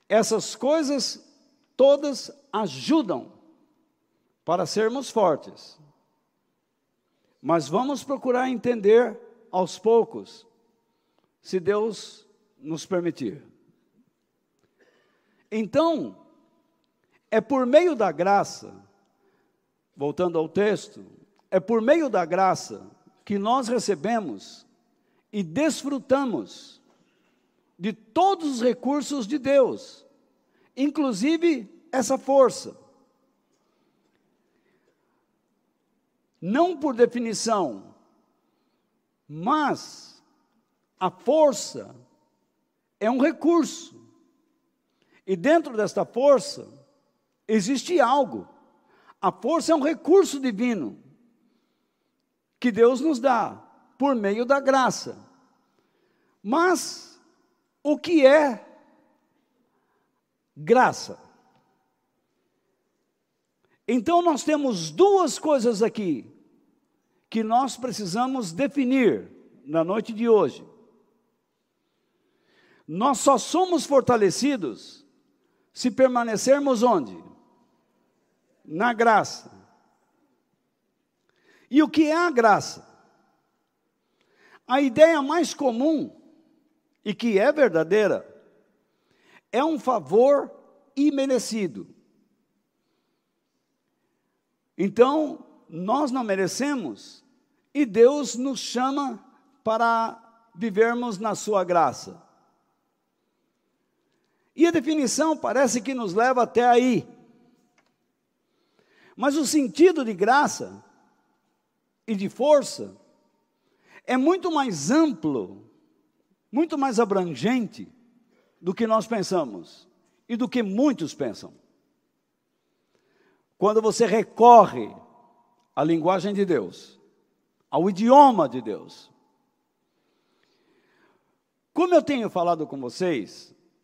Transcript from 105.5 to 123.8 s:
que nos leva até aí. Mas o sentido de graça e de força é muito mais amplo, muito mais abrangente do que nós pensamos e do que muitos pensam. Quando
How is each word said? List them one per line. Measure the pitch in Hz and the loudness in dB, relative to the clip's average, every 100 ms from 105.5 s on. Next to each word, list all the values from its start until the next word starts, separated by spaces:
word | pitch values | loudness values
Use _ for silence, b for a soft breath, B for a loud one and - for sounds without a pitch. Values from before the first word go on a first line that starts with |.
| 233 254 240 | 0 0 -2
que | 226 | -6
nos | 254 208 | -6 -4
leva | 190 247 254 | 0 0 2
até | 220 226 247 | 0 2 4
aí. | 240 254 196 - - _ _ _ _ _ _ _ _ _ _ _ _ _ _ _ b b b b - | 4 4 0 -4 -14 _ _ _ _ _ _ _ _ _ _ _ _ _ _ _ b b b b -6
Mas | 269 294 | -2 -2
o | 254 | 0
sentido | 302 247 214 359 320 | 0 0 4 4 4
de | 226 | -4
graça | 180 208 277 269 - 95 98 - _ _ _ _ _ _ _ _ _ _ _ - | -2 2 2 2 -4 -12 -16 -20 _ _ _ _ _ _ _ _ _ _ _ -8
e | |
de | 202 196 | -6 -6
força | - 285 285 220 - 98 98 _ _ _ _ _ _ _ b b b - | -2 2 2 2 -8 -14 -16 _ _ _ _ _ _ _ b b b -4
é | 254 | 0
muito | 285 370 359 | 2 0 0
mais | 294 262 156 147 | -2 -2 -4 0
amplo, | 302 311 196 156 127 95 98 - _ _ _ _ _ _ _ _ | 2 2 0 -4 -4 -6 -12 -20 _ _ _ _ _ _ _ _
muito | 240 339 294 | -4 -4 -2
mais | 269 220 | -2 0
abrangente | 214 196 175 127 196 254 202 - 90 _ _ _ _ _ _ _ | 0 0 -2 -4 -2 -2 -4 -10 -20 _ _ _ _ _ _ _
do | 175 | -8
que | 180 226 | -4 0
nós | 220 - | 0 -2
pensamos | 220 165 185 131 92 80 - _ _ _ _ - | -6 -2 -4 -4 -10 -18 -20 _ _ _ _ -10
e | 226 | -6
do | 240 | -4
que | 247 | -4
muitos | 202 202 294 214 147 | -2 0 0 0 -6
pensam. | - 127 92 95 - _ _ _ _ _ _ _ _ _ _ _ _ _ _ _ _ _ _ _ - | -8 -8 -10 -18 -20 _ _ _ _ _ _ _ _ _ _ _ _ _ _ _ _ _ _ _ -2
Quando | 202 214 | 0 2